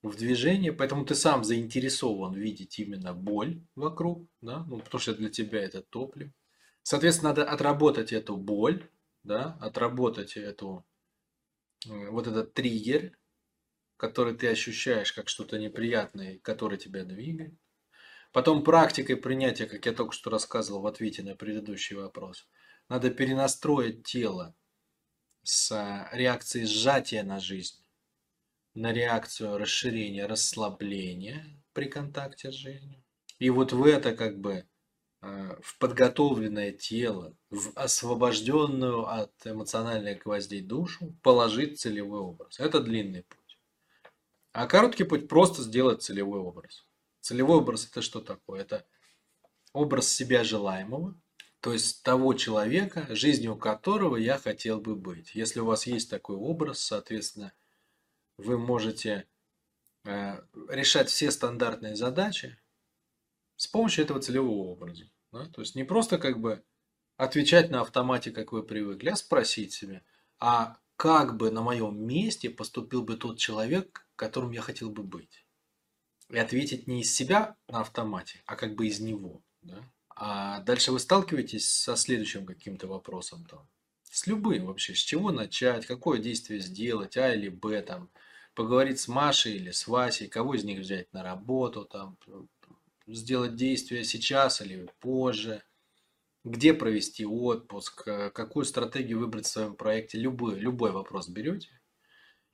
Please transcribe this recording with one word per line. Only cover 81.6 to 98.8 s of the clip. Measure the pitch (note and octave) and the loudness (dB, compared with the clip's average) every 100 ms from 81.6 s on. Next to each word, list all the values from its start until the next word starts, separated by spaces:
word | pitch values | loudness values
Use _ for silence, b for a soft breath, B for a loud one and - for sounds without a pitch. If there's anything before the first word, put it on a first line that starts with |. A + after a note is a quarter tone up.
| - | 0
со | - - A#2 | 0 0 0
следующим | - B2 G#2 G#2 F#2 | 2 0 0 -6 -10
каким-то | F#2 - F#2 F#2+ | -12 -12 -12 -10
вопросом | F#2+ - F#2+ - F2 | -10 -10 -12 -12 -14
там. | E2 D2 D2 _ _ _ _ | -20 -20 -20 _ _ _ _
С | - - | -6 -2
любым | G#3+ G#3 C3 F#2 | -2 0 0 -2
вообще. | F#2+ - | -6 -4
С | F#2+ | -2
чего | - D3+ G#3 | 0 0 0
начать, | C#3 G#2+ - B2+ A#2 - | 0 -2 2 2 2 -2
какое | B2+ - B2+ | -4 0 0
действие | A2 A2+ - G#2+ | 0 -6 -6 -8
сделать, | F#2 F#2 A#2 A2+ G2 B2 | -8 -6 -2 -2 -2 0
А | C3 | 2
или | A2+ G2+ | 2 -2
Б, | F2+ G#2+ G#2+ | -6 -4 -4
там, | - - F3+ B B B B | -4 -12 -14 B B B B
поговорить | - A2+ B2+ C3+ C3 | -6 2 4 4 0
с | - | -2
Машей | B2 D3 C#3 A#2 | 2 4 4 2
или | G#2 F2+ | -2 -6
с | F2+ - | -6 0
Васей, | A#2+ B2 - G#2+ | 0 2 -2 -4
кого | A2+ B2 | -4 -2
из | B2+ | -2
них | G#2 G2 | -2 -6
взять | F#2 F#2+ F2+ | -6 -8 -8
на | F#2+ | -10
работу, | F#2 F#2 A2 C3 B2 A2 G2+ | -10 -10 -4 -2 -2 -4 -12
там, | G2+ G2 F#2 - G2 - _ _ - _ _ - | -14 -14 -16 -20 -20 -20 _ _ -20 _ _ -16
сделать | A2+ A2+ B2+ B2 | -14 -4 -2 -2
действие | A#2 C3 C3 - B2 | 0 0 0 -4 -6
сейчас | A#2 A#2+ - C3+ C3+ - | -4 -4 0 4 4 2
или | G2 F#2+ F2+ - | -6 -12 -14 -12
позже, | B2 C3 B2+ G#2+ A2 G#2+ - _ _ _ _ _ _ _ | -4 0 0 0 -6 -10 -12 _ _ _ _ _ _ _
где | A#2+ A#2 D3 | -10 6 6
провести | D#3 A2+ G#2+ G2 - | 6 4 0 -2 -6
отпуск, | G#2 A2+ B2 A#2 - G2+ - - - | -6 -2 0 0 -4 -12 -12 -12 -8
э, | G2+ G2+ | -6 -6
какую | - A2 D3 C3+ | -6 -4 -2 -2
стратегию | - | -2